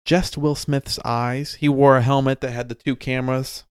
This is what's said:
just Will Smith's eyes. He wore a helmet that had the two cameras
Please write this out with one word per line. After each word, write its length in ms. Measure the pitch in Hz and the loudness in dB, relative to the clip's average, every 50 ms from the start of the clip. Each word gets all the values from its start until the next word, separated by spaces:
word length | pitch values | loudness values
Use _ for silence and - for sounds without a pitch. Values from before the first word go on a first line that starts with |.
| - | -2
just 320 | - 156 180 180 - - 147 | 0 0 0 0 -2 -6 -2
Will 160 | 147 147 143 | -2 -2 -2
Smith's 440 | - - - 147 139 - - - - - | -2 -4 -2 -2 -4 -4 -6 -10 -8 -6
eyes. 520 | 117 117 117 120 123 123 135 147 - - | -4 -4 -2 -2 -4 -4 -6 -8 -10 -6
He 120 | - 151 147 | -2 0 2
wore 300 | 139 135 139 139 131 131 | 4 6 8 8 8 6
a 40 | |
helmet 380 | 113 127 139 139 135 131 135 - | 4 2 2 2 2 0 -2 -2
that 120 | - 127 | -4 -8
had 180 | 120 120 123 120 | -6 -6 -8 -8
the 40 | 117 | -10
two 220 | _ - 143 131 | _ -4 -6 -4
cameras 680 | - - 139 127 131 127 127 131 131 135 - - - - _ | -4 -4 -4 -4 -2 -2 -2 -2 -2 -4 -6 -12 -18 -20 _